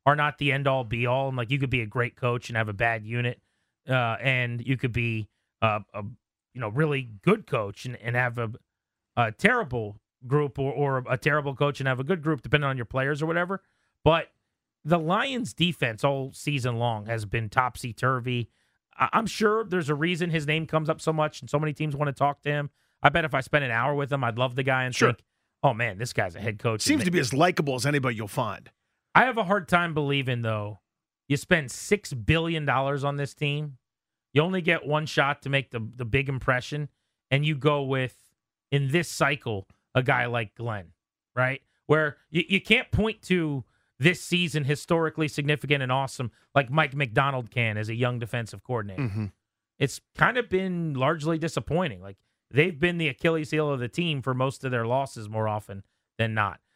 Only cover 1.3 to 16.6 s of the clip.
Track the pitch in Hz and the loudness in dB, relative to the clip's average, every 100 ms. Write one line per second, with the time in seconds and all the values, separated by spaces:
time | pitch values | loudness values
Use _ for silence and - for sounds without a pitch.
1.3 | 127 113 143 135 123 107 123 120 - 123 | -4 -2 0 0 0 -2 -2 -4 -2 -2
2.3 | 120 - 117 107 101 117 113 107 120 123 | -2 -2 -2 -2 0 0 0 -4 -2 -2
3.3 | 120 _ _ _ _ - 131 117 110 135 | -4 _ _ _ _ -2 0 0 0 0
4.3 | 127 120 117 113 131 131 120 117 110 104 | 0 0 -4 -2 -2 0 -2 -2 -4 -6
5.3 | _ _ _ 113 104 98 104 107 120 _ | _ _ _ 0 0 -6 -12 -12 -14 _
6.3 | _ _ 123 110 117 156 139 123 101 170 | _ _ -8 -4 0 0 0 -4 -2 2
7.3 | 220 - 123 101 - 127 123 113 123 123 | 2 0 -4 -4 -8 -12 -8 -2 0 0
8.3 | 117 113 - _ _ _ _ _ - 113 | -2 -6 -8 _ _ _ _ _ 0 0
9.3 | - 202 247 165 123 107 104 _ _ 123 | 2 2 2 0 -4 -6 -10 _ _ -2
10.3 | 143 143 139 135 127 143 131 127 127 151 | 0 0 -2 -4 0 0 0 0 0 2
11.3 | 151 139 131 143 135 135 127 135 185 147 | 0 -2 0 0 0 -2 -2 -2 -2 0
12.3 | 151 120 147 139 131 117 131 135 147 160 | -4 0 0 2 -4 -4 -2 -2 -2 -2
13.3 | 165 175 190 - _ _ _ 151 165 - | -2 -2 -6 -10 _ _ _ 4 4 0
14.3 | _ _ _ _ _ 151 170 160 202 269 | _ _ _ _ _ 0 0 2 0 0
15.3 | 254 220 - 175 - 127 107 143 139 135 | -4 -6 0 0 2 -2 0 0 0 -4
16.3 | - - 143 | -6 -4 -2